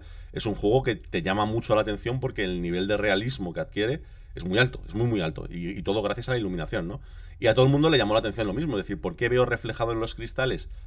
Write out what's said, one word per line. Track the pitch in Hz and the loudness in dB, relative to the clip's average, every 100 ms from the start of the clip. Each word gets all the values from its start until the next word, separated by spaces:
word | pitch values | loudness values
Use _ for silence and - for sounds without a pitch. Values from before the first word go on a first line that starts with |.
| - - - | -6 -16 -10
es | - 113 | -6 -4
un | |
juego | 98 101 123 | 0 4 4
que | 131 | 4
te | 101 - 95 | -4 -4 -4
llama | 87 98 | 0 0
mucho | 104 113 - | 2 0 2
la | 107 | 2
atención | 107 101 117 131 | 2 -2 -4 -4
porque | 131 - | -4 -2
el | 95 90 | -2 -2
nivel | 85 87 98 | -2 0 0
de | 104 | 2
realismo | 104 98 117 131 90 | 2 2 0 -4 -6
que | 82 | -4
adquiere | 80 - 107 156 - - - - | -6 0 0 0 -6 -18 -14 -8
es | |
muy | 92 101 | -2 2
alto, | 127 - - | 2 0 -6
es | |
muy, | 107 120 | 0 0
muy | 107 | 2
alto. | 82 78 - | 0 -4 -8
Y, | 87 87 | -6 -6
y | - | -4
todo | 87 104 | 0 0
gracias | 101 101 117 | 0 -2 -2
a | |
la | 123 | 0
iluminación, | 101 90 78 110 85 | 0 -2 -2 -4 -4
¿no? | 120 - - - - | -8 -12 -16 -16 0
Y | 113 | 4
a | |
todo | 110 | 6
el | 131 | 8
mundo | 143 156 | 8 6
le | 147 | 6
llamó | 104 | 6
la | 110 | 4
atención | 110 104 107 | 2 -2 -2
lo | |
mismo. | 101 160 107 | 0 0 -2
Es | |
decir, | 92 95 | -2 -4
¿por | 95 82 | -4 0
qué | 120 | 2
veo | 123 | 4
reflejado | 123 117 117 - 117 | 4 2 -4 -2 0
en | 113 | 0
los | 113 | -2
cristales | - 113 - 131 90 - - | -6 -8 -2 -2 -2 -6 -14